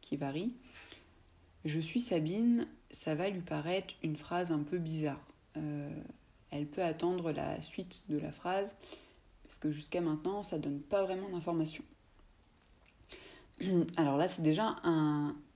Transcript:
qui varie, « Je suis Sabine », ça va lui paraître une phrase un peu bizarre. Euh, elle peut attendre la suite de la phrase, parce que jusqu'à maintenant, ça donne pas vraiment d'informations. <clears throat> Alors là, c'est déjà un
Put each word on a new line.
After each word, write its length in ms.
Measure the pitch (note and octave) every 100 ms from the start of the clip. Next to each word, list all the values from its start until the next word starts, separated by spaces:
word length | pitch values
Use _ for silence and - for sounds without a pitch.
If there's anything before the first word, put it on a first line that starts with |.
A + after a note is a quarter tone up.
qui 160 | - C#3+
varie, « 400 | C#3+ C#3+ G#3+ B3 - - - - - - - - - -
Je 140 | D#3 D3+
suis 220 | D#3+ B3
Sabine », 680 | A#3+ F3 D#3 G3 A#3 A#3+ - - -
ça 240 | - -
va 160 | D3+ F#3+
lui 100 | F#3+
paraître 540 | E3+ D3+ D3+ F#3+ F#3+ -
une 140 | E3 D3+
phrase 340 | - F3 F3
un 140 | D#3
peu 140 | D3 F3
bizarre. 460 | D#3+ D#3+ D3+ C#3 - - _ D#3
Euh, 460 | D3+ D3 C#3+ D3+ - - - - -
elle 160 | D3 D3
peut 160 | -
attendre 480 | F3 D#3 F3 F3+ E3
la 320 | D3+ D3 -
suite 440 | D#3 - F3+ - -
de 100 | D3+
la 140 | D3+
phrase, 420 | D3 F3+ F#3+ G3+ - - - - - - -
parce 120 | - -
que 140 | D#3
jusqu'à 300 | D3 D3+ F3+
maintenant, 420 | E3+ D3+ D#3 G3+
ça 160 | G3+ D#3+
donne 220 | D3 C#3+
pas 240 | - G3+
vraiment 240 | F#3+ F#3 G3
d'informations. 560 | F3 E3+ E3 D#3+ - - - _ - - - - _ - - - - - - - - - -
<clears throat> 360 | F3+ F3+ - -
Alors 200 | D3+ C#3
là, 100 | D#3
c'est 160 | -
déjà 320 | D#3 D#3 A3 -
un 540 | E3+ D#3+ D3+ D3 D3 D3 -